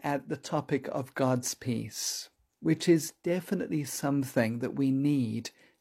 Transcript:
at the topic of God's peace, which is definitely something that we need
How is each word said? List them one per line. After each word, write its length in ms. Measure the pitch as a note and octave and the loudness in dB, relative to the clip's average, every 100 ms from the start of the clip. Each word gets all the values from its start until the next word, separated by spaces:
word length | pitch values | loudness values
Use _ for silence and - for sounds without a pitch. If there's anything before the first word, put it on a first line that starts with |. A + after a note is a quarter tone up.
at 240 | D3 C#3+ - | -2 -4 -4
the 80 | D3 | -8
topic 540 | - D#3 C#3 C#3+ C3+ | -4 -4 0 -2 -2
of 260 | C#3+ B2+ - | -6 -6 0
God's 380 | C3+ B2+ B2 | 2 2 0
peace, 760 | - - A2+ A2 - - - - _ _ _ | -6 -4 -4 -4 -6 -6 -6 -10 _ _ _
which 300 | D#3+ D#3 - | 0 2 6
is 240 | E3 C#3 - | 4 4 -6
definitely 600 | F3 F3+ E3+ F#3 - D#3 C3 | -2 -2 -2 -4 -2 -2 -4
something 760 | - D3 C#3 C3 - A2+ A#2 | -4 0 0 2 2 2 0
that 160 | A#2+ - | -4 0
we 160 | C3+ | 2
need 600 | C3+ C#3+ C#3+ A#2 A2 A2+ - _ _ | 2 2 2 2 -2 -6 -12 _ _